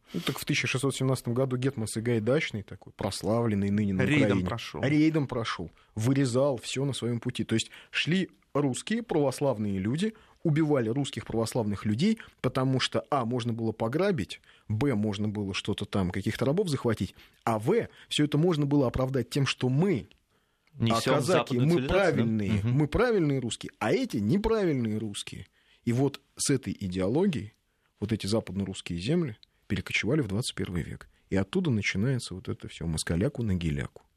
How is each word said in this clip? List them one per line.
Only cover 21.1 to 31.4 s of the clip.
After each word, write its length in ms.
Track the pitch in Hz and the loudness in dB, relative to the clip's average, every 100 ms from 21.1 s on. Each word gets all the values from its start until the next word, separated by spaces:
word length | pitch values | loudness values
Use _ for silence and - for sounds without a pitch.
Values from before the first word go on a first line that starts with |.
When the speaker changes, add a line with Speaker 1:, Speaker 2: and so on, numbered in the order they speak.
| 143 | 2
Speaker 1:
казаки, 400 | 151 165 117 120 | 4 2 2 2
Speaker 3:
западную 100 | 143 | 4
Speaker 1:
мы 60 | |
Speaker 3:
цивилизацию, 140 | 170 135 | 4 4
да? 60 | |
Speaker 1:
правильные, 580 | 185 180 139 113 110 101 | 4 4 2 2 2 2
Speaker 3:
Мгм. 180 | 104 113 | 0 2
Speaker 1:
мы 160 | 131 147 | 2 2
правильные 500 | 170 247 208 151 135 | 2 2 4 2 0
русские, 340 | 120 - - - | -2 -6 -10 -4
а 140 | 107 | 0
эти 240 | 196 262 120 | 0 0 0
неправильные 840 | 104 196 220 226 180 131 113 107 | 2 2 2 2 2 2 0 -2
русские. 480 | 110 101 - 113 - _ _ _ | -4 -8 -10 -12 -16 _ _ _
И 80 | 117 | 0
вот 280 | 120 135 - _ - | 2 2 -2 _ -6
с 140 | - | 0
этой 260 | 135 101 - | 0 -2 -6
идеологией 760 | 95 92 92 143 202 127 104 _ _ _ _ - | -4 -2 0 2 2 0 -6 _ _ _ _ -8
вот 100 | 104 | -4
эти 140 | 107 98 | -2 0
западно-русские 720 | 110 - 95 95 92 - 85 | -2 -2 -6 -4 -6 -6 -6
земли 380 | 104 175 147 110 _ _ - | -2 0 -2 -8 _ _ -6
перекочевали 540 | 98 - - 98 156 | -4 -2 -4 0 0
в 60 | 107 | 0
двадцать 280 | 98 - - | -2 -4 -6
первый 260 | 95 90 | -4 -4
век. 260 | - 58 - _ - | -6 -10 -18 _ -4
И 60 | |
оттуда 340 | 95 | -2